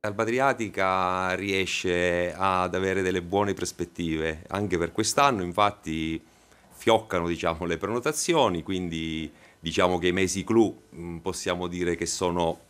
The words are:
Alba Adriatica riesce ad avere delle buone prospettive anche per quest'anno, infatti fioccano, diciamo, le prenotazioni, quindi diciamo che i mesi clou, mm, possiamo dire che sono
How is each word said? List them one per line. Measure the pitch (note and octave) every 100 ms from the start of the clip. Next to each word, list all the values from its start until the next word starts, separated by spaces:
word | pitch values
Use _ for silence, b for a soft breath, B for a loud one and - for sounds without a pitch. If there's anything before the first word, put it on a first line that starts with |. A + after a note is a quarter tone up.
Alba | G#2+ G2+
Adriatica | A2+ B2 C3+ B2 G#2+ F#2 F#2+ F#2 F#2 F#2 F#2
riesce | F#2 G2 F#2+ F#2 - G2 F2 F2+ F2 F2 D#2+
ad | F#2+ F#2 F#2
avere | F#2 F#2+ F#2+
delle | F#2 F#2
buone | F2 G2 G2+
prospettive | F#2+ E2+ - F2 - E2+ D#2+ D#2+ D#2 F2+
anche | G2 G#2 F2
per | E2+
quest'anno, | - A2 - C#3+ A2+
infatti | F2+ F2 G#2 G2+ - D#2+ D#2+ D#2+ - b b b b
fioccano, | - - A2+ A2+ F#2 E2+
diciamo, | E2 E2+ E2
le | F2 E2
prenotazioni, | G2 A#2 C3+ D#3 - E3 A#2+ F2
quindi | D#2 F#2+ F2+ E2 D#2+ D#2+ D#2 B B B
diciamo | E2 E2+ F#2 F2+
che | F2+
i |
mesi | F#2 F#2 F#2+
clou, | F2+ A2+ G#2 - -
mm, | - E2+ E2+
possiamo | F#2 F2+ - F2+ F2+
dire | F2 F2 E2+
che |
sono | E2+ - F#2 F2 E2+ E2 -